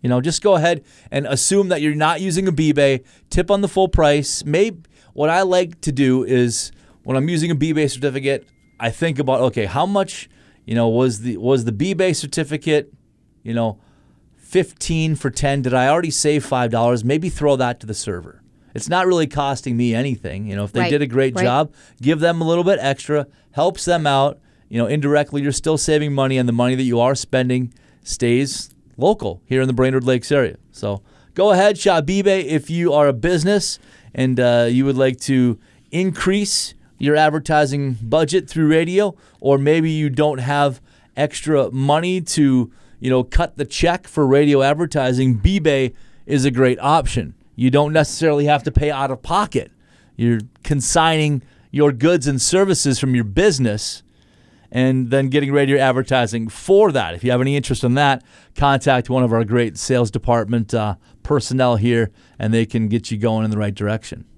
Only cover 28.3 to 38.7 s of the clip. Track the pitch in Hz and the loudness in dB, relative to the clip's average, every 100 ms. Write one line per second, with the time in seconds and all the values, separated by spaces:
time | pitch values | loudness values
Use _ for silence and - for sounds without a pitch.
28.3 | 120 139 - - _ _ - 143 214 104 | 0 0 -6 -14 _ _ -2 0 0 -4
29.3 | 90 _ 131 131 123 131 131 127 127 - | -10 _ -2 0 0 0 0 0 -2 0
30.3 | 143 120 - _ - 107 98 _ _ _ | 0 0 -4 _ -10 -8 -8 _ _ _
31.3 | - 202 185 202 202 202 170 147 190 196 | 0 2 4 4 2 2 2 0 0 2
32.3 | 190 143 156 - 165 170 147 147 123 165 | 0 0 -4 -2 -2 0 4 2 2 0
33.3 | 180 165 208 - - _ - - - 131 | 0 2 0 -2 -10 _ -20 -16 -4 -2
34.3 | 127 123 120 117 123 135 131 131 127 - | 2 2 4 2 2 2 2 0 0 -2
35.3 | 131 123 117 _ _ _ 160 185 - - | 2 2 0 _ _ _ -4 -2 -2 0
36.3 | 196 202 - - - _ _ 139 151 156 | 0 0 -4 -6 -14 _ _ 0 4 2
37.3 | 151 135 151 147 143 139 120 113 151 156 | 0 0 0 2 -2 -4 -6 0 0 2
38.3 | 180 - 160 156 | 0 -2 0 2